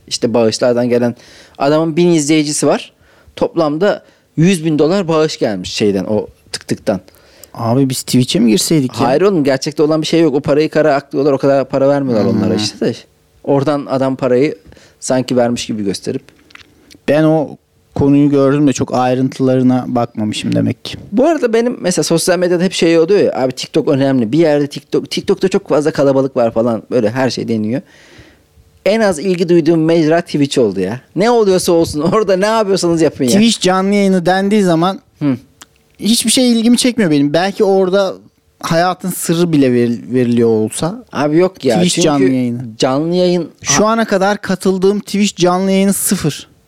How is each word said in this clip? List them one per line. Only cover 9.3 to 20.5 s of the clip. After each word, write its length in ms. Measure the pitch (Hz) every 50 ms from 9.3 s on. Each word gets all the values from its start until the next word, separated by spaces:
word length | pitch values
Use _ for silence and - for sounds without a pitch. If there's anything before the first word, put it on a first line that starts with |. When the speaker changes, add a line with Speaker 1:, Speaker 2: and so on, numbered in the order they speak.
| 196 160 135
Speaker 1:
gerçekte 380 | 135 131 135 - 156 135 -
olan 200 | 151 151 156 156
bir 40 | 156
şey 140 | - 170 165
yok. 140 | 170 151 127
O 60 | 147
parayı 280 | - 151 139 147 156 147
kara 240 | - 156 151 156 135
aklıyorlar. 380 | 143 - - - 143 139 151
O 60 | 139 131
kadar 300 | - 139 139 139 131 -
para 200 | 147 131 135 139
vermiyorlar 440 | 143 143 139 131 117 104 - 117
Speaker 2:
Hmm. 60 | 113 110
Speaker 1:
onlara 160 | 107 107 110
işte 260 | 104 107 - - - 226
de. 80 | 139 117 - - _ _ _ _ _ _ _ -
Oradan 420 | - 143 139 139 156 147 143 127 92
adam 260 | 131 131 135 135 131
parayı 380 | - 139 123 123 123 143 156 - - _ - - - - - _ -
sanki 360 | - - 127 131 127 - 127
vermiş 300 | 123 120 120 120 117 -
gibi 180 | - 117 107 101
gösterip. 380 | 98 92 - - - 127 131 _ _ - _ _ _ - - - _ _ _ _ - - - - -
Speaker 2:
Ben 140 | 139 156 156
o 320 | 156 160 160 139 - - - _ _ _ _ _ _ -
konuyu 360 | - 143 139 143 143 147 143
gördüm 360 | 143 139 139 135 143 147 151 139
de 40 |
çok 220 | 123 - 135 - -
ayrıntılarına 880 | 127 127 127 127 127 131 127 - - 135 131 131 131 127 127 127 127 123 127
bakmamışım 680 | 123 120 120 - - 110 107 107 104 - - -